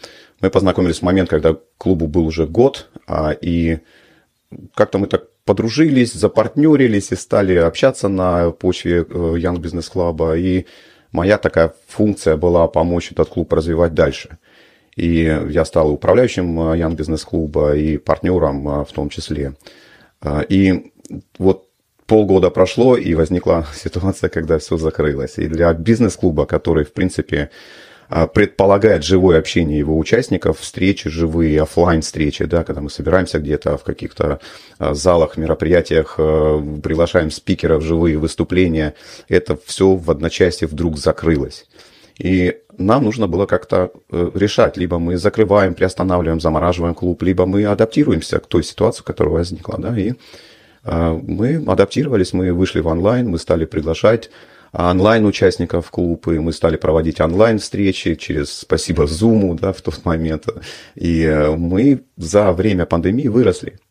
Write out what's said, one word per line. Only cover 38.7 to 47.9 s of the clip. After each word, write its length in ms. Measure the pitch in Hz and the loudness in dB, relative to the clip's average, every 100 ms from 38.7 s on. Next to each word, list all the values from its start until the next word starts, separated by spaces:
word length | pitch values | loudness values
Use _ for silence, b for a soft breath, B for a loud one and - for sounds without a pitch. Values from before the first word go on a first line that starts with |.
| 80 76 - B B B | 0 -4 -6 B B B
это 280 | 90 - - - | 0 0 -6 -6
всё 300 | - 95 95 | 0 2 2
в 160 | 82 | 0
одночасье 560 | 71 80 - 92 - 78 | -2 -2 2 0 0 -6
вдруг 300 | 76 85 76 | -2 -4 -2
закрылось. 680 | 80 76 82 76 65 - - b b b b b | -2 0 0 0 -2 -10 -20 b b b b b
И 380 | 87 92 90 - _ - | 0 2 0 -4 _ -4
нам 260 | 92 123 | 0 2
нужно 240 | 110 107 101 | 0 0 -2
было 180 | 85 101 | 0 0
как-то, 440 | - - 95 90 - - | -2 0 -2 -2 -6 -8
э, 200 | 85 85 95 | -4 -2 0
решать, 420 | 101 - 80 92 | -2 2 0 0
либо 220 | 87 87 | -4 -2
мы 180 | 85 90 | -2 0
закрываем, 560 | 104 110 104 101 95 | -2 0 2 4 2
приостанавливаем, 680 | 82 92 - 92 90 80 80 | 0 -2 -2 -2 0 0 0
замораживаем 540 | 82 78 85 90 85 | 0 0 0 0 -2
клуб, 300 | 82 90 85 | -2 -4 -2
либо 220 | 90 92 92 | 0 2 2
мы 180 | 101 104 | 2 0
адаптируемся 760 | 101 113 | 0 0